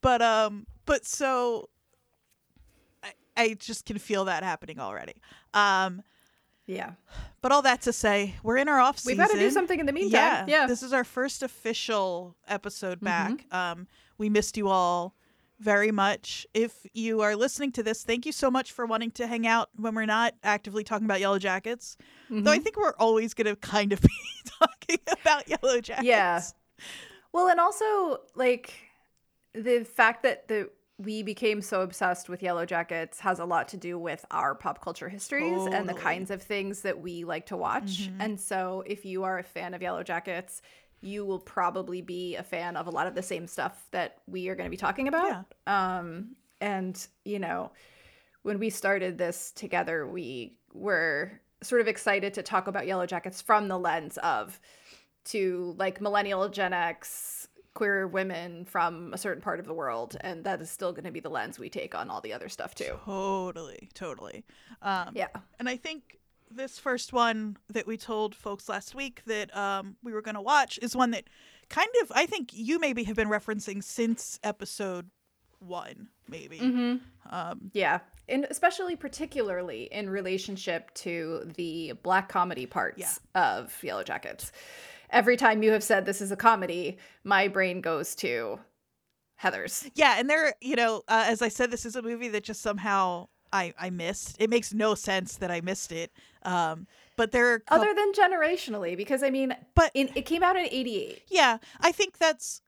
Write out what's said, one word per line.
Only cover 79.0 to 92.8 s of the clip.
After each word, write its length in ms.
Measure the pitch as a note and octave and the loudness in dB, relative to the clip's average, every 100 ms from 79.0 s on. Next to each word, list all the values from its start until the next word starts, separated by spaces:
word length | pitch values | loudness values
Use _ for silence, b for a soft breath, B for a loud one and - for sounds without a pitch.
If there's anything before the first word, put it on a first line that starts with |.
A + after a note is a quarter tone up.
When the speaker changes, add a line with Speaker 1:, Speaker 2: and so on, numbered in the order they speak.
| C#4+ - D#4 C#4+ G#3+ F3+ F3+ A2+ A#2+ | -10 -10 -8 -4 -4 -4 -6 -8 -10
Speaker 2:
in 180 | G3+ G3+ | -8 -6
relationship 840 | G3 F#3 F#3 - F#3+ F#3+ E3 - - | -4 -2 -4 -4 -8 -4 -6 -6 -12
to 560 | - E3+ D#3+ E3 - D#3+ | -6 -6 -4 -6 -8 -8
the 360 | F3 D#3+ D#3+ B2 | -8 -6 -8 -8
black 260 | F3 F#3 F#3+ | 2 2 2
comedy 380 | G3 F3+ E3+ B2+ | 0 0 -2 -6
parts 320 | - F2 - | -2 -2 -4
Speaker 1:
Yeah. 580 | - - _ F#3+ D#3+ G2 | -6 -6 _ 2 2 2
Speaker 2:
of 260 | A#2+ - | -6 -10
Yellow 200 | C#3 G2 | -6 -6
Jackets. 480 | F#2 - - - - B B B B B B | -4 -6 -8 -12 -12 B B B B B B
Every 260 | A#3+ A3+ B3 | 6 6 6
time 240 | B3+ A3 | 6 6
you 100 | G#3+ | 6
have 120 | G#3+ | 4
said, 220 | G#3 G3+ F#3+ | 4 2 2
"This 120 | G3 | -4
is 120 | G3 | -4
a 40 | G3 | 4
comedy," 640 | A3 A3 F3+ E3+ E3 F#3 B B | 4 4 0 -4 -4 -8 B B
my 240 | - G3 G3 | 0 4 4
brain 320 | G3 F#3 F3+ | 2 0 0
goes 360 | E3+ D#3+ C3+ - | -2 -2 -4 -6
to 440 | G3 A#2+ A2+ A2 - _ _ _ _ _ _ _ | -4 -2 -4 -8 -12 _ _ _ _ _ _ _
Heathers. 480 | - G2 F#2 - C#4+ | -2 -2 -6 -8 -8
Speaker 1:
Yeah, 220 | - D4 G#3+ | 4 4 6
and 100 | B3+ | 2
there, 280 | D4+ D#4 A3+ | 2 2 0
you 140 | B3+ B3 | -4 2
know, 280 | A#3 A3 - | 2 0 2
uh, 180 | A3+ A3 | 4 4
as 160 | A3+ | 2
I 40 | A#3 | 0
said, 220 | A3 B3 | 0 -2
this 160 | A#3 A#3 | -2 -8
is 100 | A#3 | -8
a 60 | |
movie 260 | A#3 A#3 A#3+ | -6 -6 -4
that 140 | G#3+ | -4
just 180 | G3+ G#3+ | -6 -6
somehow 640 | A3 G#3 | -4 -4